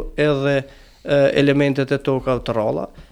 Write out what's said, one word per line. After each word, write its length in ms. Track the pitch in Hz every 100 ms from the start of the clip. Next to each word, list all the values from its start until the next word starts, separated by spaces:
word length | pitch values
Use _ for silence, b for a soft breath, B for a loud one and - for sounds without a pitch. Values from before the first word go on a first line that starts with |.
| 147 -
edhe, 400 | 151 139 139 139 135 B B B
e, 160 | - 143 139 143
elementet 560 | 143 139 143 135 135
e 80 | 139
tokave 400 | 143 131 131 123
të 160 | 123 113
ralla, 300 | 107 147 - - B